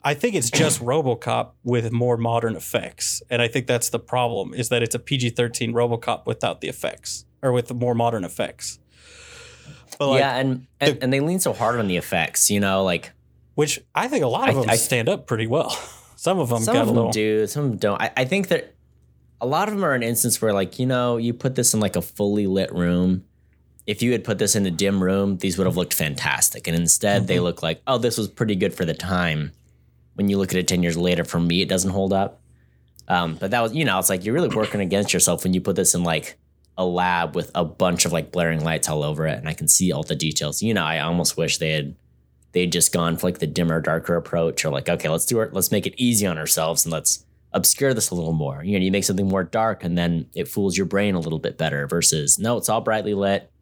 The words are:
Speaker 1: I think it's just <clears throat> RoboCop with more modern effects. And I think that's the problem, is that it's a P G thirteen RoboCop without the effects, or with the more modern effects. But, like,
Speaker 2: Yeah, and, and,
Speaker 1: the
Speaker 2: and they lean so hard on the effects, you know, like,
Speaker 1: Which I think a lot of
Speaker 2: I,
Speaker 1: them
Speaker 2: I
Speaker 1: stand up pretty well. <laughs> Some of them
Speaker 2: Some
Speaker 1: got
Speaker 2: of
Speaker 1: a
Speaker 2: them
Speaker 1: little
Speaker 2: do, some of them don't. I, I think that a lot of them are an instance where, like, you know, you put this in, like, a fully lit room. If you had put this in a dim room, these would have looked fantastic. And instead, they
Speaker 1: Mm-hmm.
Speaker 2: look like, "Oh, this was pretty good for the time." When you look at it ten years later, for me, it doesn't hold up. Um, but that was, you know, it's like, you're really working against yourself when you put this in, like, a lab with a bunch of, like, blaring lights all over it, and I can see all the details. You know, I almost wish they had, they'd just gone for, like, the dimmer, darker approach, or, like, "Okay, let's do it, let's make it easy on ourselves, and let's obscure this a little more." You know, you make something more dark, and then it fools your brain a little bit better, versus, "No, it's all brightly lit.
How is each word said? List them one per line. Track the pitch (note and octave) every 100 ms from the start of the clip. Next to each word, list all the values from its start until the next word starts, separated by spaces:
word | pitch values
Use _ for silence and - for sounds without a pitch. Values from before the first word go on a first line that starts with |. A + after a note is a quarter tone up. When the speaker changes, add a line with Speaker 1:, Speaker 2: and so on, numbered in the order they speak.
Speaker 1:
I | C#3+
think | D3 A#3+ F#3+
it's | -
just | C#3 D#3 B2+
<clears throat> |
RoboCop | A#2+ D3+ C3+ A#2 B2 A#2 A#2+ _
with | A#2+ A#2+ A2+
more | A#2 B2 A#2
modern | A#2 A#2 A2+ F2
effects. | - A#2 - - - - -
And | A#2+
I | A#2
think | C3+ A#2+
that's | A#2+ -
the | A#2
problem, | - B2 A#2+ A2+ F#2+
is | - A#2
that | A#2+
it's | A2+ -
a |
P | - C#3
G | B2
thirteen | A#2 A#2 - A#2
RoboCop | A#2 A#2+ A#2 - A2+ -
without | A#2+ A#2 -
the | -
effects, | - - - - - - _
or | C3+
with | B2 A#2+
the |
more | B2 B2 A#2
modern | A#2 A2+
effects. | E2+ - G2+ - - - _ _ - - - - - - - - - -
But, | C#3+
like, | C3+
Speaker 2:
Yeah, | C#3 B2
and, | C3+ B2+ - _
and, | C#3+ B2+
Speaker 1:
the |
Speaker 2:
and | B2+
they | C#3
lean | D3+ F#3
so | D3+
hard | G2+ A2 A#2+
on | G2+
the | F2
effects, | - F2+ D#2+ - -
you | G#2
know, | G2 F#2+
like, | F#2+ F2 - _ _ _ _ -
Speaker 1:
Which | D3 - _ -
I | A#3
think | C4+
a | C3
lot | C#3+ C4+
of | C3+
Speaker 2:
I, |
Speaker 1:
them | A2+
Speaker 2:
I | A#2
Speaker 1:
stand | - B2 A#2+
up | G3+ -
pretty | A2+ A2+
well. | C#3+ -
<laughs> | - - - - -
Some | E3+ F#3
of | B2
them | -
Speaker 2:
Some | G#3+
Speaker 1:
got | A#3+
Speaker 2:
of | A2
Speaker 1:
a |
Speaker 2:
them | A#2+
Speaker 1:
little | A2+
Speaker 2:
do, | G#2+ G#2+ G#2+ G#2
some | D3 C#3+
of |
them | G2+
don't. | G#2+ G2
I, | A2+ -
I | B2+
think | G3 F#3
that | E3 - _ _ _ _ _ _ _
a | B2
lot | D#3 G#3
of |
them | G#3
are | F3
an | B2+
instance | A#2 A#2 A#2+ -
where, | A2
like, | G2 F#2 -
you | B2+
know, | B2+ B2 A#2+
you | A#2
put | A#2 C3 C3
this | A#2+
in, | A2+
like, | G#2 -
a |
fully | F2 - G2+ G#2 G2+
lit | F#2+ -
room. | F2 F2 F2 F#2 F#2 - _ _ _ _ - -
If | G#2
you | A#2+
had | A#2
put | F#2 G2
this | G#2 G#2+
in | G2
a |
dim | E2 G2 G2
room, | F#2 G2 G2+ F#2
these | F#2+ F2+
would | F#2
have | F2
looked | E2+
fantastic. | - D#2 C2+ D2 C2+ - - -
And | E2
instead, | E2+ - G#2 G2+ F#2+
they | F2+
Speaker 1:
Mm-hmm. |
Speaker 2:
look | F2 E2
like, | D#2+ E2 -
"Oh, | B2
this | A#2+ -
was | G2+
pretty | - A2 F#2+
good | G2
for | - E2+
the |
time." | D#2 F2+ F2+ F2 D#2 C#2+ - _ _ _ _ _ -
When | G2+
you | G2
look | F#2+
at | F#2
it | F2
ten | F2+
years | F2 E2
later, | F2+ F2
for | E2 E2+
me, | E2+ F2
it | F#2+
doesn't | F#2 F#2
hold | F#2+ F#2+
up. | G2 G2+ - _ _ _ _ _ - -
Um, | F2+ E2+ D#2
but | G2
that | A#2+
was, | A2+ C#3
you | C#3
know, | F#2+
it's | F#2+
like, | F#2
you're | G2+
really | C#3 D3 A2
working | G#2+ G#2
against | F#2 G2 G#2
yourself | F2+ - E2+
when | F#2
you | F#2
put | F#2+ F#2
this | F2+
in, | F2
like, | F2 D#2+ - - _ _ _ -
a | F#2
lab | F2 F2+ F2 E2+ F2
with | E2
a | - E2
bunch | - F#2 E2+ F2
of, |
like, | E2 D#2
blaring | F2 E2 D#2+
lights | D#2+ D#2+ -
all | D#2
over | D2 D2+ D#2
it, | B1+
and | D#2+
I |
can | D#2+ -
see | - F#2
all | E2+
the | D#2 D#2+
details. | D#2+ D2+ D2+ -
You | G#2+
know, | G#2 D#2
I | D#2+
almost | D#2 E2+ D#2 -
wish | D#2+ -
they | D#2+
had, | D#2 C#2+ - _ _ _ _ _
they'd | F2+ F2+
just | E2+ -
gone | F2 E2+ E2
for, | F2+
like, | F2+
the | D#2
dimmer, | F2+ E2+ D#2+
darker | D#2 E2 - E2+
approach, | - E2+ E2 -
or, | D#2
like, | C#2 F2
"Okay, | F2 D#2
let's | E2 -
do | A#2
it, | A2
let's | F#2+ F2+
make | G#2+ F2+
it | -
easy | B2 A2 G2+
on | D#2+
ourselves, | D2+ - D#2+ D#2+ E2
and |
let's | D#2+ - - _ _ _
obscure | G2+ F#2 - C#3
this | A#2 -
a | F2
little | E2
more." | D#2+ D2 C#2
You | F2 G2
know, | F#2
you |
make | G2
something | F#2+ F#2+ G2
more | F#2+
dark, | E2+ A2+ A2+ G2+
and | F2 E2+
then | E2+ E2+ -
it | - E2+
fools | - G2 F2
your | F2+
brain | G2 G2+ F2+
a |
little | D#2+ D#2+
bit | - -
better, | D#2 C#2+ C#2+
versus, | E2+ D#2+ D#2+ D2 -
"No, | A2 A#2+
it's | -
all | A2
brightly | A2+ A2 G#2
lit. | G2 G2 G2 - _